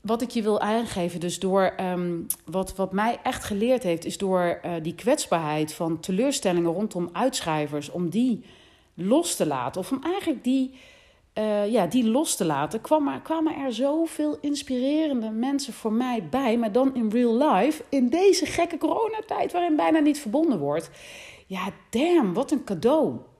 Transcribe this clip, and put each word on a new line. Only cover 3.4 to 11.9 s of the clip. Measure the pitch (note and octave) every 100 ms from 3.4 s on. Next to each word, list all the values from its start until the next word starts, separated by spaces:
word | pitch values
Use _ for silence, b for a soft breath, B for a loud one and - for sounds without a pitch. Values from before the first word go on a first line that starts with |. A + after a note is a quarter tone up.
geleerd | - G#3 A#3 B3+
heeft, | F#3+ E3
is | E3+ F#3+
door, | G3 F#3 F3 -
eh, | D3+ E3+
die | D#3
kwetsbaarheid | D#3+ G3 D4+ - F3 D#3 D3+ D#3
van | - E3 E3
teleurstellingen | D#3+ F#3 C4 C#4 G3+ F3 E3+
rondom | E3 G#3+ F3+ E3+
uitschrijvers, | E3+ B3+ C4+ - D#3 D3+ D3 D3
om | F3 F3
die | F3+ B3+ G#3+ B B B B B
los | - F3+ C4+ E4+
te | - E3
laten. | C3+ B2 E3+
Of | F#3+
om | C4
eigenlijk | D4 F#4+ E4+ B3+
die, | B3 C4+ C4 B B B B B _
eh, | - G#3+ G#3 G#3
ja, | A#3
die | F3